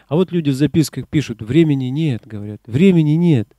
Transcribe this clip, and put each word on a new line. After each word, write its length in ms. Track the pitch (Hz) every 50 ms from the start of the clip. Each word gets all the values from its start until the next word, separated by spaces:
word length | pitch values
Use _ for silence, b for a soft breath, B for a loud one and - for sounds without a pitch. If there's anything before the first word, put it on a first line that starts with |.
| b
А 80 | b 143
вот 160 | 170 185 -
люди 180 | 175 175 156 143
в 60 | 135
записках 520 | 127 151 143 - 170 139 - - 131 127
пишут: 340 | - - 151 127 - 113 -
"Времени 440 | 113 104 131 165 165 156 143 135 131
нет", — 380 | 127 131 156 165 151 120 104 -
говорят. 360 | - - 101 104 104 104 - _
Времени 460 | - 107 143 190 196 175 165 156 147
нет. 360 | 151 165 175 170 147 113 104 _ _